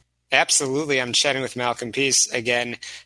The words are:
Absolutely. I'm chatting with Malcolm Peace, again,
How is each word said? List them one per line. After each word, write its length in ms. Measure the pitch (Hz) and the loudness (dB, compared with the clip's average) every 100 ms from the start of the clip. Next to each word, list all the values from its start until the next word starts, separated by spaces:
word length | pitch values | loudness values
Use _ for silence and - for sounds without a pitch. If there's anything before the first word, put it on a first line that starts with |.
| _ _ _ | _ _ _
Absolutely. 680 | 135 165 - 139 135 151 135 | 2 4 0 0 -2 0 0
I'm 120 | 123 | 0
chatting 280 | 110 147 135 | 0 2 0
with 140 | 127 | -4
Malcolm 380 | 123 123 117 120 | -2 -2 -2 -4
Peace, 360 | 117 135 123 - | -2 2 2 2
again, 460 | 123 117 120 120 117 - - | 0 0 0 0 -8 -12 -16